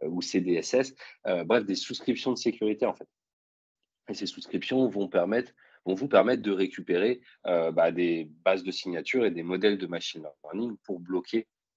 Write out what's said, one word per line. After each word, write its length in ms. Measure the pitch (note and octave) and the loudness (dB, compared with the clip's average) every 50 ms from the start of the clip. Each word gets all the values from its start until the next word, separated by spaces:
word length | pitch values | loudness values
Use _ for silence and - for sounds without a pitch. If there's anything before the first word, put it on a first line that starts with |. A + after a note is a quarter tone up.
| C#2 | -6
euh, 40 | D#2+ | -4
ou 140 | F2 F2+ | -4 -4
C 180 | F2 - - F#2+ | -4 -2 -2 0
D 140 | F2+ F2+ F2 | 2 2 0
S 200 | E2 D#2 - - | 0 0 2 2
S, 220 | C3 C3 C3+ - - - - - _ - - | 2 2 0 -4 -16 -20 -20 -18 _ -4 -2
euh, 160 | F#2 F2 E2 | -2 -2 2
bref, 220 | - A2+ B2 - | 2 2 2 2
des 100 | G2 F#2+ | 0 -4
souscriptions 560 | - - - B2+ - - C3 A#2 - - C3+ | -4 -4 -6 -8 -6 -2 -2 -2 -2 0 -2
de 60 | A#2+ - | -2 0
sécurité 480 | - A#2 - - G#2+ G#2+ G#2+ - B2+ | 0 -2 -2 0 0 0 0 0 0
en 80 | G#2 - | -2 -2
fait. 140 | - - - _ _ _ _ _ _ _ _ _ _ _ _ _ _ _ _ _ _ _ - | -4 -10 -20 _ _ _ _ _ _ _ _ _ _ _ _ _ _ _ _ _ _ _ -12
Et 40 | G2 | -10
ces 120 | - G2 | -8 -6
souscriptions 640 | - - - - - - F#2 - - C3 C3 C3 A2+ | -8 -8 -10 -10 -6 -6 -6 -4 0 2 2 2 2
vont 220 | F#2+ G2+ G2 - | 2 0 -2 2
permettre, 420 | - F#2 F2 F#2+ A2 B2 - - _ _ _ _ _ _ - | 2 2 2 4 2 0 -2 -4 _ _ _ _ _ _ -4
vont 100 | F2+ F#2+ | -2 -2
vous 120 | F#2+ C#3 - | -2 0 4
permettre 340 | - G2 G2 A#2 B2+ - | 6 6 6 6 4 2
de 100 | F#2+ G#2 | 0 0
récupérer, 680 | G2 F#2 F#2+ F#2+ - - - - F2 F2+ G2+ A#2+ B2 B2 _ - - _ - | 0 2 0 0 -2 -6 -2 0 2 2 2 2 0 -2 _ -20 -20 _ -2
euh, 260 | F2+ F2 E2+ E2 D#2+ | 0 2 2 2 2
bah, 200 | D#2+ E2 E2 E2+ | 4 4 4 4
des 380 | E2+ F2 F2 E2+ E2 E2 D#2+ D2+ D#2 _ - | 4 2 2 2 2 0 -4 -8 -8 _ 2
bases 180 | F#2 F#2+ F#2+ F2+ | 2 2 2 0
de 80 | F#2 | -6
signatures 540 | F2 - - F#2+ F2 D#2+ - - - B2+ A2+ | -8 -6 -6 -6 -6 -6 -4 -2 0 0 2
et 60 | G2 | 0
des 120 | E2 E2+ E2 | 0 -2 -4
modèles 340 | F2 F#2 F#2 G2+ G#2 G#2 F#2+ | -2 -2 2 4 2 2 2
de 100 | F#2+ E2 | -2 -6
machine 380 | F2 E2+ - - - D#2+ D#2 D2+ C#2 _ - | -6 -6 -8 -8 -10 -10 -12 -14 -16 _ -14
learning 340 | D2+ E2+ G#2 A#2+ A#2+ G#2+ - _ | -10 -6 -6 -6 -6 -6 -10 _
pour 180 | - F#2+ F2 | -10 -8 -8
bloquer, 460 | F2 F2 F#2 F2+ - - - A2+ - _ _ _ _ _ _ | -6 -4 -4 -4 -2 0 -2 -2 -2 _ _ _ _ _ _